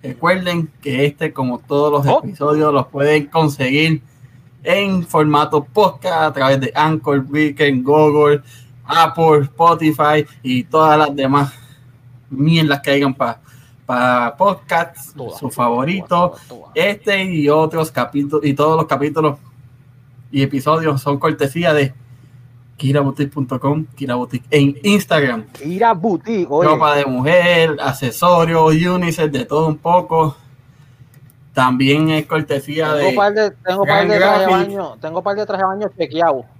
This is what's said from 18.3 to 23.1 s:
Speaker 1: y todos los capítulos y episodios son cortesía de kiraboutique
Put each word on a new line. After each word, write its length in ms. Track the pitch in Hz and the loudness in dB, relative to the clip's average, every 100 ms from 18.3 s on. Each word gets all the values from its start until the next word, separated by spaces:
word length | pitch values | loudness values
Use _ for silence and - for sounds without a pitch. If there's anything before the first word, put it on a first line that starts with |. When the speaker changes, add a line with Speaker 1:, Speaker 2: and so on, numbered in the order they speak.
| 151 | -2
Speaker 1:
y 80 | 147 | -2
todos 220 | 139 147 160 | 0 0 0
los 100 | 156 | 0
capítulos 520 | 131 147 156 156 135 - - - - - - _ - - | -2 -2 0 -2 -4 -16 -20 -20 -20 -20 -20 _ -20 -6
y 100 | 139 | -2
episodios 580 | 135 139 139 160 160 143 | -2 -2 0 0 0 -2
son 180 | 147 139 | -2 -2
cortesía 540 | 160 147 139 170 170 | -2 -2 -4 0 0
de 220 | 151 135 - - - - - - - - - | 2 0 -4 -20 -20 -20 -20 -20 -20 -20 -6
kiraboutique 560 | 135 143 139 | 0 0 0